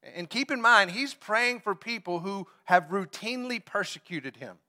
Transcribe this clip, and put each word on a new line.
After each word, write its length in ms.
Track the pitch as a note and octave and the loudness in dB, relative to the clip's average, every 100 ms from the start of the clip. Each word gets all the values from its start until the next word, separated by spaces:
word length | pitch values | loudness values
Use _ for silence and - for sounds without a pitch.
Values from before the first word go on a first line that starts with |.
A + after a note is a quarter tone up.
And 260 | - E3+ E3+ | -14 -12 -6
keep 220 | A#3 C#4 | -4 -2
in 100 | C4 | 2
mind, 300 | A3+ A3+ F#3+ | 6 6 6
he's 240 | G3 C#4 | -2 -8
praying 460 | - - A3 A#3+ A#3+ | -10 -2 0 0 -2
for 120 | G#3 | -4
people 460 | F#3+ A3+ A#3 F3+ F3 | -4 -6 -8 -6 -6
who 280 | F#3+ G3 F3 _ | -4 -8 -10 _
have 240 | - F#3 D#3 | 4 4 4
routinely 720 | G3 E3+ - G#3+ B3+ B3 A#3 | -4 -4 -10 -8 -6 -6 -8
persecuted 760 | - G3+ F3 - _ E3+ C3 A2+ | -4 -4 -4 -8 _ -10 -10 -12
him. 200 | B2 F2+ | -16 -16